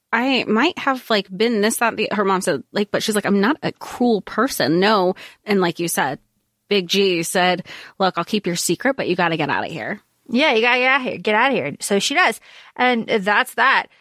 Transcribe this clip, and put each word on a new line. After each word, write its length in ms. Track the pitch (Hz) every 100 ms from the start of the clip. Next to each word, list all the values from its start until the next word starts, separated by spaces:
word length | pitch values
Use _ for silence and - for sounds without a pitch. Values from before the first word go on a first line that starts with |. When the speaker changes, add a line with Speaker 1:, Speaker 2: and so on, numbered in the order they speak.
| _
Speaker 1:
"I 320 | 226 254 254 -
might 320 | 214 302 -
have, 280 | - 262 -
like, 180 | 214 190
been 300 | 190 226 226
this, 160 | 208 214
that, 220 | 196 -
the," 100 | 214
her 100 | 196
mom 160 | 196 185
said, 240 | 185 143 -
like, 180 | - 208
but 140 | -
she's 120 | - 208
like, 100 | -
"I'm 160 | 202
not 160 | 196 311
a 120 | -
cruel 480 | - - - 247 214
person, 580 | - - 262 - 127 165
no." 360 | 196 214 180 190 - - -
And 140 | 202
like 180 | 180 -
you 120 | 170
said, 300 | - 151 147 _ _ _ _ _
Big 180 | 202 175
G 340 | 190 196 170
said, 440 | 165 190 180 175 - - - _
"Look, 180 | 190 -
I'll 60 |
keep 240 | 170 214 185
your 80 | 170
secret, 400 | - 170 254 277
but 140 | 127
you 80 | 180
gotta 180 | 170 165
get 140 | 147
outta 180 | 95 -
here." 320 | 160 110 202 _ _ -
Speaker 2:
Yeah, 240 | 233 311
you 80 | 226
gotta 180 | 240 254
get 100 | 254
outta 140 | 269
here. 140 | 254 -
Get 180 | 180 214
outta 180 | 254
here. 220 | 226 139 -
So 180 | - 202
she 140 | - 285
does. 240 | 349 214 - - - -
And 320 | 254 240 -
that's 460 | 220 190 208 254 -
that. 320 | 247 233 - _